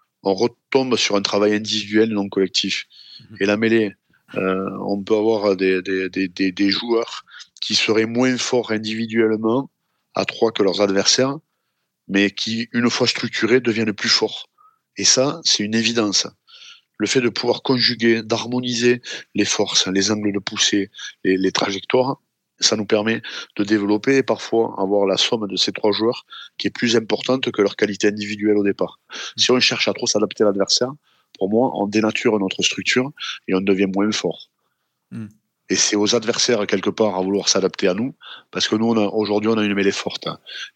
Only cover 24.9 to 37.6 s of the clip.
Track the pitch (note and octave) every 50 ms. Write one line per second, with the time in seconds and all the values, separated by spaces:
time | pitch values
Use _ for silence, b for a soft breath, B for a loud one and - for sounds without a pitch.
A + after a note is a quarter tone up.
24.9 | G2+ G2+ G2+ G2 F#2+ - - - A#2+ A2+ G#2+ F#2+ G2 F#2 - - F#2+ - - G#2+
25.9 | G2+ - A2 A2+ B2+ - - B B B B B B - - - - - - A#2
26.9 | A2+ A#2 A2+ G2+ G#2+ - - - B2+ C3+ - A#2+ - - G2+ G2+ - - A2 G#2
27.9 | G2 - - G#2 G#2 G#2+ G#2 G#2 G#2+ G2+ G#2 G#2+ G#2 G#2 G2+ G2+ F#2+ - F#2 -
28.9 | - _ _ B B B B B B A2 - - B2 B2+ A#2+ - A#2+ - - G#2+
29.9 | G2 - - - - - G#2+ G#2 - - A2+ G#2 G2 G2 F#2+ - - - B2+ B2+
30.9 | D3 - _ _ _ _ _ _ - - G2 G2 G#2+ A2+ B2+ - - G2 G2+ G#2
31.9 | G2+ A2 G#2+ G#2+ A2 - - A#2+ G#2+ G#2 F#2+ F#2+ - - - - - - - -
32.9 | - B2 C3 C#3+ - B B B B B B - F#2 F#2+ G2 G2 F#2+ F#2 G2 F#2+
33.9 | F#2+ G2 G2+ G#2+ G#2+ - - F2 - - - _ _ _ _ _ _ _ _ _
34.9 | _ _ _ _ - A#2 A2 G2 - _ _ _ _ _ _ - F3+ - - -
35.9 | G#2+ G#2 G#2 G2+ A#2 A#2+ A2+ A2+ A2+ - - - B2 G#2 G2+ - - F#2+ - G#2+
36.9 | - - A2 G#2 F#2 F#2 F#2 F#2+ G2+ G2 F2 - - G2